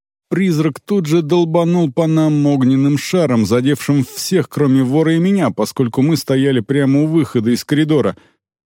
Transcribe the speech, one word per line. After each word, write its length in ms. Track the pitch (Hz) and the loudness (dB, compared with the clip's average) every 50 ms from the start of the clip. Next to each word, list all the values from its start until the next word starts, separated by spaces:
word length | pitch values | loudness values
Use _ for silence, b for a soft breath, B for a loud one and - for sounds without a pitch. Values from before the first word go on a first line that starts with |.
| _ _ _ _ _ _ | _ _ _ _ _ _
Призрак 480 | 175 165 196 185 165 147 156 160 135 - | -4 -2 -2 0 0 0 -2 -2 -4 -6
тут 280 | - - 202 202 165 | -6 -4 -2 -2 0
же 160 | 147 165 175 160 | 0 0 -2 0
долбанул 680 | 143 175 175 170 165 160 175 170 170 175 180 170 143 123 | 0 0 0 0 0 0 0 0 0 0 0 0 0 0
по 140 | 170 165 | -2 0
нам 400 | 160 160 160 156 156 151 147 143 | 0 2 2 2 2 2 2 2
огненным 520 | 143 143 135 127 127 135 135 139 143 147 131 | 2 2 2 2 2 2 2 2 2 0 -2
шаром, 460 | - - - 185 165 131 123 113 107 | -2 -2 0 0 0 2 2 0 2
задевшим 600 | 90 117 123 127 143 147 - - - 143 143 127 | 2 0 0 0 0 -2 -2 -2 -2 0 0 -2
всех, 440 | - - - - - 190 180 139 - | -2 -6 -10 -6 -2 -2 -2 -2 -2
кроме 360 | - 151 147 135 131 135 131 | -2 -2 0 2 2 2 2
вора 320 | 123 135 156 160 160 160 | 2 0 0 2 2 0
и 20 | 165 | 0
меня, 320 | 175 190 202 196 160 113 | 0 0 0 0 0 -2
поскольку 520 | - - 107 - - - 131 117 - 139 131 | -2 -2 -4 -4 -2 -2 -4 -2 0 0 0
мы 140 | 156 165 | 0 0
стояли 440 | 139 - - 135 131 135 139 135 120 | -2 -2 -2 0 0 0 0 0 -2
прямо 420 | 101 - 135 143 139 135 139 143 151 | -2 -2 -2 0 0 2 2 2 0
у 40 | 156 | 2
выхода 420 | 160 165 147 - - 123 107 117 | 0 0 0 0 -2 -2 0 0
из 140 | 120 110 - | 0 -2 -2
коридора. 520 | - 151 143 156 147 156 143 113 98 92 b b b b b _ _ _ _ _ | -2 -2 0 0 2 2 0 0 0 -4 b b b b b _ _ _ _ _